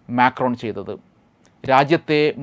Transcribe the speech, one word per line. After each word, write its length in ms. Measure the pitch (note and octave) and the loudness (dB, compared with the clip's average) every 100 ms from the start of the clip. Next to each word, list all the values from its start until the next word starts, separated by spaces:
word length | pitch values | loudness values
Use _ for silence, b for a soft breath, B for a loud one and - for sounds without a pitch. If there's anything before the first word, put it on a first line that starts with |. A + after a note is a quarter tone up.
| - A#2+ | -6 0
മാക്രോൺ 320 | B2 - B2+ A#2+ | 0 0 -4 -4
ചെയ്തത്. 320 | A#2 G2+ G2+ G2+ _ _ _ _ _ _ | -8 -10 -12 -14 _ _ _ _ _ _
രാജ്യത്തെ 580 | - C3 C#3+ D#3+ - D3+ D3+ - | 0 2 4 0 0 0 0 -2